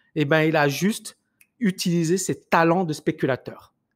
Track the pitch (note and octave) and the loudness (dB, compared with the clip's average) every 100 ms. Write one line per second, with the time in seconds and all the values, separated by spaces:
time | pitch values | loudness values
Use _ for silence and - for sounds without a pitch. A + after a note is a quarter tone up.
0 | _ D#3+ C#3+ D#3 D#3+ D#3+ C#3+ C#3 F#3+ A3 | _ -4 0 2 2 2 0 0 -2 -2
1 | - - _ _ _ _ G#3 F#3 F3+ E3+ | -10 -20 _ _ _ _ -2 -2 -2 0
2 | D#3+ F#3 F3 C#3 _ F3+ E3 F3 E3+ D3+ | 0 -2 -2 -8 _ 2 4 2 -2 -4
3 | - D#3 C#3 B2 - - - _ _ | -6 -2 -2 -4 -8 -18 -20 _ _